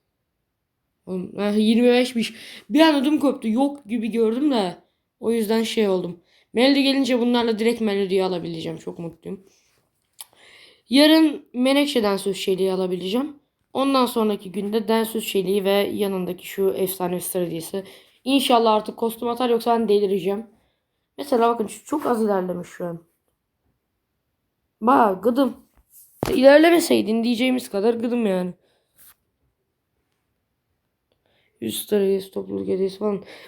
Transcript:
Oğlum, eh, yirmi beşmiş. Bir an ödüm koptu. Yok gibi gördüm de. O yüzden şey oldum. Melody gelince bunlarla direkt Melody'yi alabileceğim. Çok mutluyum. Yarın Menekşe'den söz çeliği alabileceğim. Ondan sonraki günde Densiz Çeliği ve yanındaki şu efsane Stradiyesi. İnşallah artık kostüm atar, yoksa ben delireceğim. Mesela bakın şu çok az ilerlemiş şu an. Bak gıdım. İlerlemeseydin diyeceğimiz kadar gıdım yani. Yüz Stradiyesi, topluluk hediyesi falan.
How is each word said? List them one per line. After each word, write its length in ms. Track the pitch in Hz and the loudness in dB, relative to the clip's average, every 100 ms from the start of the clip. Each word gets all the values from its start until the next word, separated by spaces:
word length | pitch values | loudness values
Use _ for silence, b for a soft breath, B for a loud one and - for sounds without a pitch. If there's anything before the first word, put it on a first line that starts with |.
| _ _ _ _ _ _ _ _ _ _ - | _ _ _ _ _ _ _ _ _ _ -12
Oğlum, 340 | 185 180 - | -10 -10 -6
eh, 160 | 208 208 | -2 2
yirmi 320 | 214 226 247 | 2 4 4
beşmiş. 460 | 240 254 233 214 B B B B | 4 0 -4 -6 B B B B
Bir 100 | 262 | 4
an 220 | 320 285 | 4 4
ödüm 160 | 262 294 | 2 0
koptu. 280 | 285 - 226 | 0 -2 -2
Yok 360 | 220 285 285 - | 0 0 -4 -8
gibi 220 | 233 220 | -6 -4
gördüm 400 | 226 220 233 294 | 0 0 2 0
de. 260 | 240 185 170 _ _ _ - | 0 -2 -6 _ _ _ -8
O 120 | 220 | -2
yüzden 300 | 233 208 226 | 0 0 0
şey 260 | 220 - 208 | 0 0 0
oldum. 320 | 185 175 170 b b b | 0 -4 -10 b b b
Melody 300 | 220 269 277 | 2 4 4
gelince 380 | 269 277 247 254 | 2 2 2 0
bunlarla 380 | 240 240 233 214 | 2 0 0 0
direkt 220 | 226 226 | 0 0
Melody'yi 440 | 220 196 196 190 | -2 -2 0 0
alabileceğim. 540 | 185 180 165 165 160 160 | 0 -4 -6 -8 -10 -10
Çok 200 | 175 180 | -12 -12
mutluyum. 460 | 175 - 85 95 _ _ _ _ _ _ _ - - b b b b b b | -12 -14 -14 -14 _ _ _ _ _ _ _ -20 -20 b b b b b b
Yarın 560 | 262 302 320 311 - - | 4 6 6 4 0 -10
Menekşe'den 640 | 247 254 277 285 262 208 196 | -2 0 2 2 0 0 0
söz 240 | 196 190 | -4 -4
çeliği 320 | - 185 190 | -2 0 0
alabileceğim. 640 | 185 185 180 185 226 294 294 _ _ _ | -2 -2 -4 -4 -4 -4 -10 _ _ _
Ondan 340 | - 269 269 240 | -4 0 2 0
sonraki 460 | 233 214 202 190 | 0 -2 -2 -8
günde 360 | 185 202 226 208 | -8 -4 -4 0
Densiz 380 | 226 220 170 - | 0 -2 -6 -4
Çeliği 380 | 196 185 202 | -2 0 0
ve 260 | 190 202 202 | 2 2 0
yanındaki 540 | 202 202 190 175 180 - | -2 -2 -4 -6 -8 -10
şu 240 | - 190 | -2 -2
efsane 500 | 190 190 - 180 180 | 0 -4 -4 -6 -6
Stradiyesi. 640 | 175 185 170 160 160 196 190 B B B | -6 -4 -4 -6 -8 -10 -12 B B B
İnşallah 500 | 247 269 262 233 226 | -2 0 4 2 4
artık 220 | 214 214 - | 2 -2 -6
kostüm 320 | 233 226 240 | -6 -4 -6
atar, 220 | 233 254 | -2 0
yoksa 280 | 233 240 233 | 0 0 0
ben 100 | 220 | 2
delireceğim. 580 | 208 202 196 170 202 220 _ _ _ _ _ _ - | 2 2 -2 -2 -6 -8 _ _ _ _ _ _ -12
Mesela 300 | 285 247 233 | -2 2 2
bakın 180 | 233 208 | 0 -4
şu 180 | - | -8
çok 220 | - 294 285 | -6 -4 -2
az 160 | 233 | 0
ilerlemiş 460 | 220 196 185 180 170 | 0 0 -2 -6 -10
şu 180 | - 175 | -10 -10
an. 180 | 170 _ _ _ _ _ _ _ _ _ _ _ _ _ _ _ _ _ - | -10 _ _ _ _ _ _ _ _ _ _ _ _ _ _ _ _ _ -4
Bak 440 | 220 262 220 185 | 2 4 4 2
gıdım. 320 | 208 240 254 - _ _ _ - - _ - | 0 2 0 -2 _ _ _ -20 -20 _ -2
İlerlemeseydin 880 | - 269 294 330 339 339 233 202 226 | 4 8 8 8 4 4 0 0 0
diyeceğimiz 460 | 233 226 254 254 - | 0 0 0 0 -4
kadar 240 | 202 214 | -2 0
gıdım 320 | 226 233 240 214 | 0 -2 -2 0
yani. 280 | 185 180 175 _ _ _ _ - _ _ _ _ _ _ _ _ _ _ _ _ _ _ _ _ _ _ _ _ _ _ _ _ - | 0 -4 -10 _ _ _ _ -20 _ _ _ _ _ _ _ _ _ _ _ _ _ _ _ _ _ _ _ _ _ _ _ _ -10
Yüz 220 | 220 - | -8 -6
Stradiyesi, 480 | - 208 196 196 190 | -2 0 2 0 -4
topluluk 380 | 202 190 196 196 | -10 -8 -6 -4
hediyesi 300 | 190 190 190 | -2 -4 -4
falan. 260 | 214 196 B B | -4 -4 B B